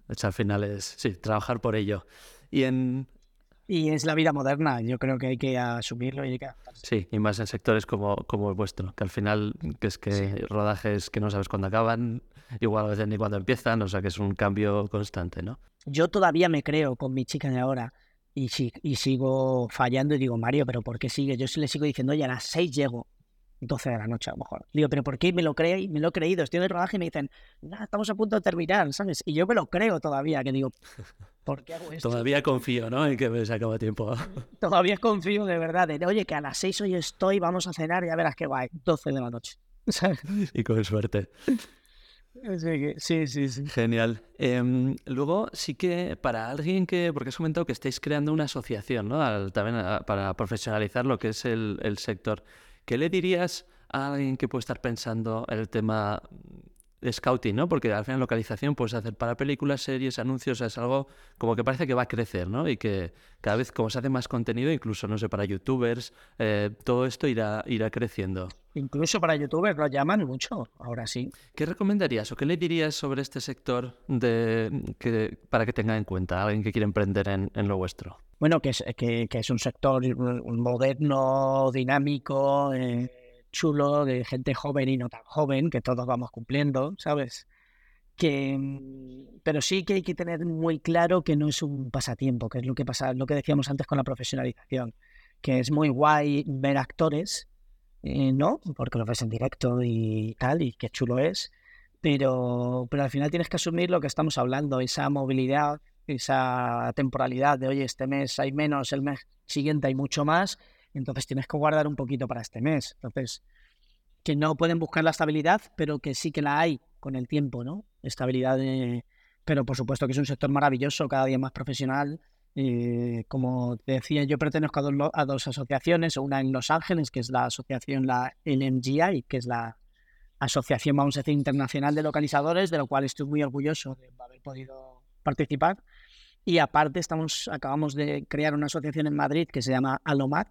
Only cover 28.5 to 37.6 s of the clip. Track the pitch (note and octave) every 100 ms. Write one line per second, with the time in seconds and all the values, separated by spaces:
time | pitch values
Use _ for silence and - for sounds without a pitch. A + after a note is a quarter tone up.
28.5 | E3+ D#3+ G3+ D#3 - G3 - - D3+ F#3
29.5 | A3+ - F3 A3 E3 D#3 C#3 D3 D3 C3
30.5 | C3+ C3 - - - - - - _ -
31.5 | C#3 - E3 E3+ D#3+ B2 A#2+ B2 C#3+ D3
32.5 | C3 B2+ A#2+ A2+ B2+ D3+ B2 B2+ A#2 A2
33.5 | A2+ A2+ A2 A2 A2 G#2+ A#2+ - - -
34.5 | - - F#3 F3+ G3 A#3 G#3 E3+ G#3 G3+
35.5 | E3+ E3 F3 E3+ D3 F3 G#3+ F#3 D3+ C#3+
36.5 | - F#3+ F#3+ G3+ F3+ D3+ - F#3+ G3 E3+
37.5 | F3+